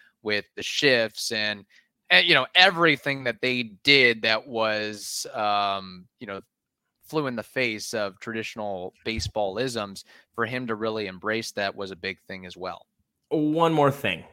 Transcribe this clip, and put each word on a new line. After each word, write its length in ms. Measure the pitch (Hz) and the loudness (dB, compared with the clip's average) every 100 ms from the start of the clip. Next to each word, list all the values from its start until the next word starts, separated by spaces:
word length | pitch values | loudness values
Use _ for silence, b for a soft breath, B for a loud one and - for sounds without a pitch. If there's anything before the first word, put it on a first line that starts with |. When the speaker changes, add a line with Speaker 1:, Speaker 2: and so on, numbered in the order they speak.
| b b | b b
Speaker 1:
with 220 | 107 104 - - | -4 -4 -4 -12
the 80 | |
shifts 680 | - - 143 123 110 - - | -6 0 4 4 2 -4 -6
and, 340 | 110 107 104 101 b b _ - | -2 -2 -4 -10 b b _ 2
and, 140 | 180 175 | 4 6
you 60 | 147 | 4
know, 100 | 127 180 | 4 6
everything 680 | 190 170 165 139 143 135 127 | 6 6 2 2 -2 -4 -4
that 160 | 113 | -2
they 220 | 127 123 113 98 | -2 -2 -4 -4
did 380 | - 139 123 113 | 4 6 6 4
that 240 | 110 110 135 | 0 0 -2
was, 760 | 117 110 107 107 104 - - - | -2 0 0 -4 -8 -10 -8 -8
um, 760 | 120 107 101 101 98 95 92 92 - | -2 0 2 0 -2 -8 -18 -20 -18
you 60 | 107 | -12
know, 140 | 95 - _ _ _ _ _ | -12 -14 _ _ _ _ _
flew 220 | - 156 139 | -6 -4 -2
in 80 | 117 | -6
the 80 | |
face 500 | - 135 123 107 - | -6 -2 -2 -2 -6
of 260 | 113 101 92 | -4 -6 -6
traditional 720 | 117 113 107 117 104 92 92 _ 120 | -8 -8 -8 -8 -8 -8 -10 _ -8
baseball 520 | 110 - 110 101 101 | -6 -4 -4 -4 -2
isms. 440 | 131 117 101 95 - b b | -4 -4 -8 -10 -20 b b
For 120 | - 110 | -4 -4
him 200 | 127 123 | -4 -4
to 80 | 107 | -4
really 300 | 110 110 101 | -2 -4 -6
embrace 440 | 92 101 113 110 | -6 -2 -2 -4
that 220 | - 98 95 | -4 -4 -4
was 140 | 98 | -10
a 40 | 85 | -8
big 240 | 95 90 - | -8 -8 -12
thing 180 | 95 90 | -14 -14
as 80 | 87 | -10
well. 280 | 90 87 _ _ _ _ - | -10 -10 _ _ _ _ -4
Speaker 2:
One 440 | 156 151 160 165 | 0 2 4 4
more 180 | 156 143 | 6 4
thing, 340 | 139 104 80 - | 4 -4 -4 -8